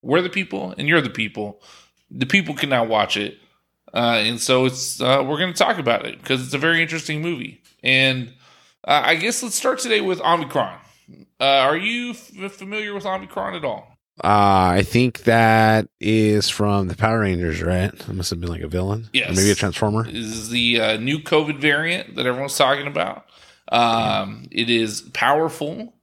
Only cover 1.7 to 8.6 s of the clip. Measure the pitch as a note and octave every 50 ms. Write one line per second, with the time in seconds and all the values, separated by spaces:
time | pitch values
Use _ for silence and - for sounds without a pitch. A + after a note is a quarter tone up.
1.7 | - - _ _ _ _ _ _ - B2 D3+ C#3+ - G3 E3+ D#3+ D3 - - C#3+
2.7 | C3+ B2 A#2 A2+ A2 G#2+ G2+ - - G#2 G#2 - - _ _ _ _ _ _ _
3.7 | _ _ _ - - A2+ A#2+ A#2+ A#2 A2 G#2 A2 A#2+ A2+ - - C3 B2+ C3 C3
4.7 | C3 - - - - - B2+ B2+ C3+ C#3 C3+ C3+ D3+ D3 F#3 F#3 F3 - G3 -
5.7 | A3 F3+ C#3+ B2 A#2 - - - - - - - C3+ B2+ C3 B2+ C#3+ C3+ C#3+ E3
6.7 | E3 E3 E3 D#3+ D#3+ D#3+ D#3+ - D3+ D3+ D#3 E3+ E3+ B2+ - - - _ _ _
7.7 | _ _ - B2+ C3 C3 C3+ C3 C3 B2+ A#2+ A#2 - _ _ _ _ _